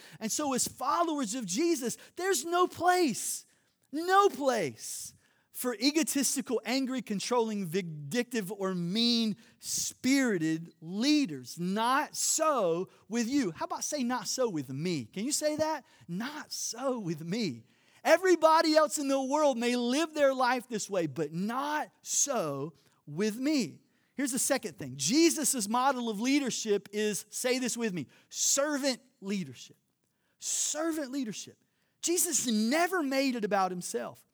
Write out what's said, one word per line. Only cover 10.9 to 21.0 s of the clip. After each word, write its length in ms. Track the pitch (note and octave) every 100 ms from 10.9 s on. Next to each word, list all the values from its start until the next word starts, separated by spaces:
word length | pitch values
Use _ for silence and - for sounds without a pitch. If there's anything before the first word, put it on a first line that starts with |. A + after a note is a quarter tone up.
| G3 C4 D4+ B3+ C#3 B2 -
Not 560 | F3+ G3 A#3 C4+ D4 -
so 720 | - - D#4+ C4+ F#3 E3 F#3+ - -
with 180 | A3+ A3+
you. 240 | C#4+ A3
How 140 | D#3 F4
about 180 | E4
say, 200 | - D4+
"Not 260 | A#3+ B3 F#3+
so 180 | - A#3+
with 220 | D#3+ C3
me"? 400 | C3+ E3+ D#3+ A2
Can 140 | - A#3+
you 80 |
say 240 | - D4+ D4+
that? 260 | D#4 D#4 - _ -
"Not 460 | F3 A#3+ D4+ -
so 460 | - - A#3 C4 B3
with 260 | F#3 D#3+ E3
me." 400 | G#3+ G3+ A#2 - _ _ _ A#3+
Everybody 720 | E4 F#4 E4+ D#4 D#4+ D#4+ D#4
else 200 | D4+ -
in 120 | C#4
the 120 | C4+
world 360 | C4 D4 D4+ A#3
may 180 | A#3+ B3
live 380 | A#3+ C4+ E4
their 200 | D#4 C#4
life 360 | C4 B3 B3+ -
this 200 | A3+ -
way, 180 | F#3+